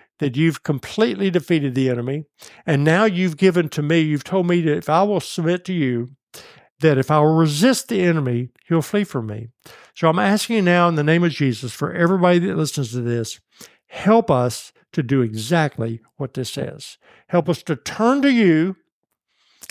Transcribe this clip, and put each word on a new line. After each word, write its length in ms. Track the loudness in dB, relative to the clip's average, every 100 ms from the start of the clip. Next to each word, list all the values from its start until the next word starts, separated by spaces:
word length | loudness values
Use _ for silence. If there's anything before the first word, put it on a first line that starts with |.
| _ _
that 160 | -4 0
you've 260 | 0 -2
completely 680 | -4 -6 -6 -2 -2 0 -2
defeated 440 | -2 0 -2 0
the 160 | -2 -2
enemy. 360 | -2 -4 -8 -10 _ -20 -12
And 200 | -2 0
now 200 | 2 4
you've 320 | 2 2 -2 2
given 320 | 2 2 0
to 120 | -2
me, 160 | 0 0
you've 260 | 2 -2
told 220 | -2 -2 0
me 140 | 0
that 140 | 0 -2
if 120 | 0
I 140 | 0
will 180 | 2 0
submit 440 | -4 -4 -2 -2 -4
to 60 |
you, 380 | -2 -2 -2 -6 -12 _ -20 -20 -20 _ _
that 180 | 2 2
if 140 | 2
I 80 | 2
will 160 | 4
resist 540 | 4 2 2 2 2 -2
the 140 | -2
enemy, 480 | 0 0 -2 -4 -6 _ -4
he'll 140 | -2
flee 220 | -2 -4
from 220 | -4 -6 -8
me. 220 | -10 -14 _ -20 -20 -20
So 140 | -2 0
I'm 100 | 2
asking 380 | 2 0 0 0
you 60 |
now 260 | 2 4 4
in 60 |
the 80 | 2
name 220 | 2 2
of 80 | 2
Jesus 400 | 0 -2 -2 -8
for 200 | -8 -6
everybody 460 | 0 0 4 4 4
that 180 | 2 -2
listens 360 | -4 -4 -6
to 80 | -4
this, 400 | -4 -4 -4 -10 _ _ -20 _ _
help 420 | -6 2 2 4
us 420 | 2 0 -4 -12 _ _
to 100 | -8
do 200 | -2 0
exactly 800 | 0 -4 -2 0 0 -2 -8 -8 _ -12
what 180 | -10
this 160 | -8 -10
says. 460 | -8 -10 -10 -18 -20 _ _ _
Help 220 | -2 0
us 140 | -2
to 120 | -4 -8
turn 460 | -8 -2 0 2
to 80 | 2
you 460 | 4 4 4 0 -4 _ _ _ _ _ _ _ _ -8